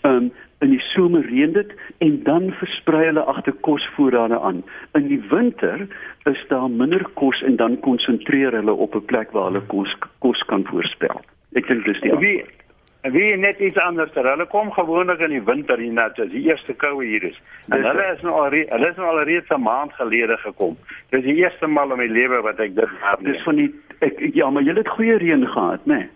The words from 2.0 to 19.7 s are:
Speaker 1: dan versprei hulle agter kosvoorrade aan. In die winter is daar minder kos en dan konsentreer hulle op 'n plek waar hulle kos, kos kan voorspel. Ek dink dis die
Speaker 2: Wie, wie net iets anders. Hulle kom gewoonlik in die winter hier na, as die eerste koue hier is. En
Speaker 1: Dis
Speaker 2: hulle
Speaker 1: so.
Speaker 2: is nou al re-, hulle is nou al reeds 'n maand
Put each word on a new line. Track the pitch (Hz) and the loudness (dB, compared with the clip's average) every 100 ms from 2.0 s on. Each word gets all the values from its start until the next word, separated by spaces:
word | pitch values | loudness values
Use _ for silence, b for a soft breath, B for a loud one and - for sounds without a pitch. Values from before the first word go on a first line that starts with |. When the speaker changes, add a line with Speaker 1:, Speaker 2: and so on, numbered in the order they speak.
| 165 143 | 2 2
Speaker 1:
dan | - 165 185 | 2 2 0
versprei | - - - - 156 160 | -4 -8 -4 0 2 4
hulle | 156 | 2
agter | - - - | 0 -2 -4
kosvoorrade | - - 147 - - 139 120 113 117 | -2 0 0 -2 2 4 4 2 2
aan. | 95 90 - B B | 0 -4 -8 B B
In | 151 143 | -2 0
die | 139 101 | -2 0
winter | 165 240 - 87 120 196 B B B - | 2 2 0 -2 -2 -8 B B B -2
is | 131 - | -2 -2
daar | 135 131 | -2 0
minder | 117 135 185 185 | 0 2 2 -2
kos | - 135 - | 0 0 2
en | 135 117 | 0 2
dan | 113 131 | 2 2
konsentreer | 139 120 - 113 - 139 135 | 0 0 0 -2 0 2 2
hulle | 113 107 | 2 0
op | 101 107 107 | 0 0 -2
'n | 101 | -2
plek | 117 107 | -4 -2
waar | 107 92 | -2 0
hulle | 98 104 | -2 -2
kos, | 101 98 - - _ | -4 -4 -6 -10 _
kos | 127 - - | 0 0 -2
kan | 101 - | -4 -2
voorspel. | 85 - - - - - _ _ | -4 -6 -4 -4 -4 -12 _ _
Ek | 127 - | -4 0
dink | 120 104 | -2 0
dis | 98 | -2
die | - - | 0 2
Speaker 2:
Wie, | 196 190 - _ _ _ _ _ 135 | 2 0 -6 _ _ _ _ _ -2
wie | 139 208 196 | 2 2 2
net | 196 196 | 0 0
iets | 196 196 | 0 0
anders. | 175 170 156 | 0 -2 -2
Hulle | 147 127 143 170 | 0 0 0 -2
kom | 208 214 | -2 -2
gewoonlik | 190 165 165 180 170 | -2 0 0 0 0
in | 160 | 0
die | 139 | 0
winter | 101 131 143 120 | -2 -2 0 -2
hier | 117 | 0
na, | 113 113 | 0 -2
as | 117 101 | -2 -4
die | 104 151 | 0 0
eerste | 151 - | 0 -4
koue | 120 147 139 120 | -4 -2 -2 -4
hier | 107 | -4
is. | 90 - B B - | -4 -10 B B -4
En | - | 0
Speaker 1:
Dis | 110 | 0
Speaker 2:
hulle | 165 196 | 0 -2
Speaker 1:
so. | 165 | -4
Speaker 2:
is | |
nou | 170 | -2
al | 156 143 | 0 2
re-, | 151 156 | 0 0
hulle | 117 165 | 0 0
is | 170 | 0
nou | 175 | -2
al | 160 | 0
reeds | 151 170 165 | 0 -2 0
'n | 147 | 0
maand | 113 | 0